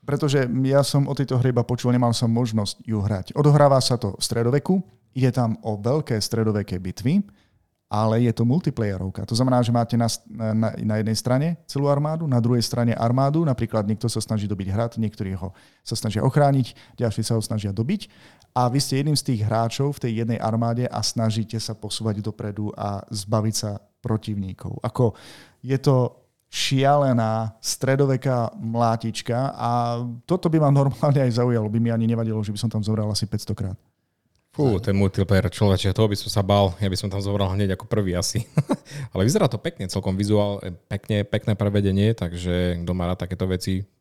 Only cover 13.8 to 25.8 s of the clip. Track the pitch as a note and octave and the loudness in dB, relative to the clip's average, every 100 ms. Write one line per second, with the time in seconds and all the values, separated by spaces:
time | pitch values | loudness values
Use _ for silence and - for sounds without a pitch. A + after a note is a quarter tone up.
13.8 | G#2 G#2+ A#2 A2 - A2 G2+ G2 F#2+ G2 | 0 0 -2 -2 -2 -2 -2 -4 -4 -2
14.8 | A#2 - F#3 - G2 F#2 G2 - - _ | -2 -2 -4 -4 -6 -6 -8 -12 -20 _
15.8 | - A2+ A#2 G2+ C3 D3 C#3+ C3+ B2 - | -8 -4 -2 0 2 4 4 4 0 -6
16.8 | - - A#2+ G#2+ A2 A2+ G#2 G#2+ G2+ F#2+ | -20 -4 -2 -2 0 -2 -2 -4 -4 -4
17.8 | A#2 G3+ - - - _ _ - B2 C3 | -2 -2 -6 -20 -20 _ _ 0 2 0
18.8 | - C3+ D3 D3 - A#2+ G#2+ A2 A#2 - | 0 -2 0 0 0 -2 0 2 0 0
19.8 | C#3 C#3+ B2+ A2 A#2 A#2 A2 A#2 A#2 A#2 | -2 -2 -4 -2 -2 -2 0 0 0 0
20.8 | B2 A2 G2+ - A2 A2 G#2+ A#2 - G#2+ | -2 -2 -4 0 0 0 -4 -6 -8 -10
21.8 | G#2 - A2+ G#2 G#2+ G#2 G#2+ G2+ G#2 - | -8 -6 -4 -4 -6 -8 -8 -6 -6 -6
22.8 | G2+ G2+ - A2 G2 A2 G#2+ G#2 G#2+ G2+ | -6 -6 -8 -10 -2 0 0 -2 -6 -8
23.8 | _ _ - A2 - G#2 F#2+ F2+ - - | _ _ -4 -4 -2 -6 -6 -8 -10 -6
24.8 | - - A#2+ - - - - _ B2 C3+ | -8 0 0 0 -16 -20 -20 _ -4 -2